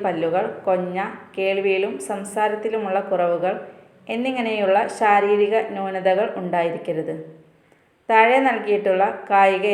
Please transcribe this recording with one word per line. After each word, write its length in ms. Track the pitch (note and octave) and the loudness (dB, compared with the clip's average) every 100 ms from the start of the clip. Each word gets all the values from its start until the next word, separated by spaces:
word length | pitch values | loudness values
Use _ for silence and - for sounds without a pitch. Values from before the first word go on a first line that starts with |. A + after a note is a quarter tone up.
| G3 | -2
പല്ലുകൾ, 400 | E3 E3 F3 A3 - - | -2 -2 0 -2 -6 -2
കൊഞ്ഞ, 300 | F#3 F3+ F3+ G#3+ - - - | 0 0 -4 -6 -10 -14 -4
കേൾവിയിലും 580 | F#3+ G3 G3 F#3+ G3+ - - | -2 0 0 0 0 -4 -8
സംസാരത്തിലുമുള്ള 920 | G3+ G3 G#3+ G#3+ G#3 A3 A3 G3+ F#3+ G3 | -8 -6 -2 -2 0 -4 -4 -2 -4 -2
കുറവുകൾ 440 | F3+ F3 E3+ F3+ D#3 - - - _ - A3+ | 0 0 0 -2 -4 -8 -20 -20 _ -8 -4
എന്നിങ്ങനെയുള്ള 640 | C4 B3+ A3+ G#3+ G3 G3 - - | -4 -2 -2 0 2 2 2 0
ശാരീരിക 560 | A3 G3+ G3+ G#3 G3+ A3+ - G3+ | 4 4 4 2 2 2 -2 -6
ന്യൂനതകൾ 520 | F#3+ F#3+ F#3 F#3 A3+ - | -6 -2 2 2 0 -4
ഉണ്ടായിരിക്കരുത്. 720 | F3+ F3 E3+ E3 - D#3+ D#3 D#3+ D#3 - _ _ _ _ _ _ _ | -4 -2 -2 -2 -6 -6 -4 -8 -12 -20 _ _ _ _ _ _ _
താഴെ 280 | A3 A3+ C4 C4+ | 4 6 4 2
നൽകിയിട്ടുള്ള 580 | A3+ G#3 G#3 G3+ F#3 G#3 - - | 0 0 0 2 2 0 -2 0
കായിക 360 | G3 G3 F#3+ G#3 | 4 4 4 0